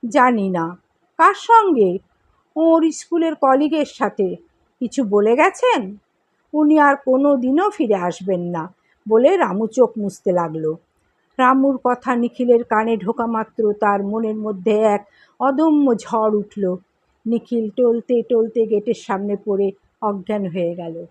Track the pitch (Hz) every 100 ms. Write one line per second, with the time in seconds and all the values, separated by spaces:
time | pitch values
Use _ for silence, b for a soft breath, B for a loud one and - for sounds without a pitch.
0 | 240 277 254 233 196 180 165 180 _ _
1 | _ _ 339 392 - 466 403 277 190 185
2 | _ _ _ _ _ - 320 330 320 302
3 | - 330 330 302 269 262 294 311 - -
4 | 202 - 190 175 _ _ _ _ 247 -
5 | 226 208 208 240 349 - 508 403 190 208
6 | _ _ _ _ _ 302 302 311 285 277
7 | - 262 285 277 247 285 403 392 254 202
8 | 180 170 185 180 175 175 160 _ _ _
9 | - 220 262 370 277 185 220 262 240 226
10 | 202 - - 175 170 156 156 165 _ _
11 | _ _ _ - 254 262 277 262 247 247
12 | - 240 240 - 247 233 240 214 226 226
13 | 180 233 233 226 220 - 220 208 208 202
14 | 202 220 220 214 214 196 180 214 220 202
15 | 202 b b b 262 269 320 302 277 226
16 | - 226 220 214 208 - 190 180 _ _
17 | _ _ 220 233 226 240 220 202 247 233
18 | - 240 226 233 226 233 220 208 208 226
19 | - 196 202 202 208 196 196 196 _ _
20 | 214 202 180 214 190 170 170 175 170 165
21 | 170